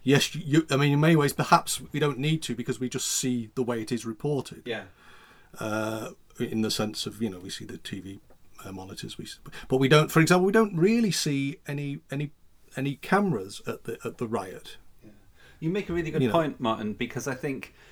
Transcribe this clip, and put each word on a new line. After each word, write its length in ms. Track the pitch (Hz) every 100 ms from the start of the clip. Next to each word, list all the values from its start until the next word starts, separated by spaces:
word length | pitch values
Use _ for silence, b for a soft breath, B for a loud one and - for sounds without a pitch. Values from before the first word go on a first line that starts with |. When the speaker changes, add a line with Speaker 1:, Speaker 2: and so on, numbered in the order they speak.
Speaker 1:
yes, 320 | 127 139 -
you, 320 | 151 147 151 160
I 60 | 135
mean, 160 | 147
in 80 | 143
many 160 | 156 160
ways, 180 | 143
perhaps 480 | - 147 170 - - -
we 80 | 147
don't 180 | 147 123
need 220 | 147 156
to, 100 | -
because 260 | 120 120 120
we 80 | 127
just 180 | 131 -
see 440 | - 131 123 107
the 80 | -
way 200 | 120 117
it 100 | 107
is 140 | 120 117
reported. 560 | 110 147 143 - -
Speaker 2:
Yeah. 200 | - 110 95 B B B B B B -
Speaker 1:
Uh, 500 | 110 107 110 110 110 - _ -
in 220 | 120 113
the 80 | 107
sense 360 | - 107 - -
of, 160 | 104
you 60 | 113
know, 80 | 90
we 120 | 95
see 140 | - 104
the 100 | 90
T 220 | - 98
V, 200 | 92 98 - - - -
uh, 80 | 98
monitors, 460 | 95 92 - - -
we 80 | -
s-, 120 | - - B B
but 80 | 131
we 100 | 135
don't, 220 | 151 151
for 100 | 160
example, 260 | 160 180 190
we 60 |
don't 220 | 220 214 170
really 340 | 180 233 220
see 480 | - 156 139 139 - -
any, 320 | 143 143 143 -
any, 200 | 139 147 - - _ - -
any 180 | 139 135
cameras 640 | - 196 202 120 95 - -
at 180 | 113
the, 140 | - 113
at 120 | 117 -
the 100 | 117
riot. 520 | 110 92 90 - - - -
Speaker 2:
Yeah. 60 | 107 - - b b b
You 80 | 160
make 200 | 196 196
a 20 |
really 180 | 175 160
good 120 | 147
Speaker 1:
You 60 | 127
know. 40 |
Speaker 2:
point, 240 | 165 156 -
Martin, 360 | 120 110 107
because 340 | 104 120 127 123
I 60 |
think 400 | 127 147 135 - b b